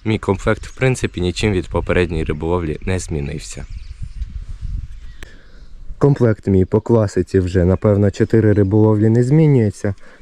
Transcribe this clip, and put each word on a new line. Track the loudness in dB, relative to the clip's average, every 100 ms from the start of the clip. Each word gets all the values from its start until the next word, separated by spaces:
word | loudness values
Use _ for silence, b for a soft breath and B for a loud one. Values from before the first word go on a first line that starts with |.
| -4
Мій | -2
комплект, | 0 -2 0 -2 -4
в | -2
принципі, | -2 0 -4 -4
нічим | -4 0 0
від | -2 -2
попередньої | -4 0 0 0 -2
риболовлі | -4 -4 -2 -2 -2 -6
не | -4 -6
змінився. | -4 -6 -6 -8 -12 -14 -14 -14 -14 -12 -12 -10 -10 -10 -12 -10 -8 -8 -8 -12 B B B B B B B B -12 0
Комплект | 2 4 2 2 2
мій | 2 4
по | 0
класиці | 2 2 2 0 0 0
вже, | 0 2 2
напевно, | 2 2 4 2
чотири | 0 2 4 4
риболовлі | 4 4 4 4 4 2
не | 2
змінюється. | 2 4 4 4 2 -2 -6 -6 b b